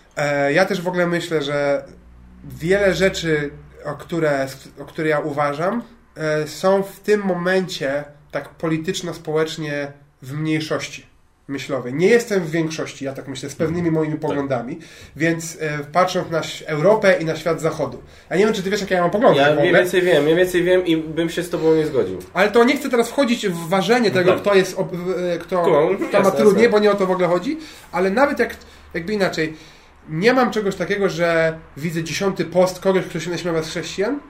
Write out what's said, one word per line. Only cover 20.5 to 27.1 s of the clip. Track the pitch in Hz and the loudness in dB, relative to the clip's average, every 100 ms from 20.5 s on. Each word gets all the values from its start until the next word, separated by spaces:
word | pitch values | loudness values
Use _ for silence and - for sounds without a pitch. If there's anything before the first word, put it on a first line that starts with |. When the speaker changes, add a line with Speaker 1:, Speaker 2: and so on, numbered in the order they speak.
| 180 | 2
Speaker 3:
wiem | 175 185 180 | 4 2 2
i | 160 | 0
bym | 156 156 170 | -2 -2 -2
się | 180 | -4
z | 165 | -4
tobą | 170 160 160 | 0 2 2
nie | 147 | 2
zgodził. | 135 95 90 - | 0 0 -4 -6
Speaker 1:
Ale | 170 208 | 0 2
to | 233 | 4
nie | 240 294 | 4 2
chcę | 254 | 0
teraz | 233 233 | -2 0
wchodzić | - 277 240 208 | 0 0 0 -2
w | 170 165 | -4 0
ważenie | 190 180 247 214 | 0 2 2 2
tego, | 185 180 | 2 2
Speaker 2:
Tak. | 185 | 2
Speaker 1:
kto | 202 196 | 4 4
jest | 180 - | 2 -2
ob-, | 165 180 | -6 -4
w-, | 180 175 180 | -4 -4 -2
e, | 170 | -4
kto, | - 180 | -4 0
Speaker 3:
Kumam, | 170 151 165 196 | 4 4 4 0
Speaker 1:
kto | 320 - | 0 2
ma | 196 | 2
Speaker 3:
jasne, | - | 4
Speaker 1:
trudniej, | 214 190 | 4 6
Speaker 3:
jasne. | 233 208 | 4 6
Speaker 1:
bo | |
nie | 208 | 4
o | 202 | 2
to | |
w | 185 | 0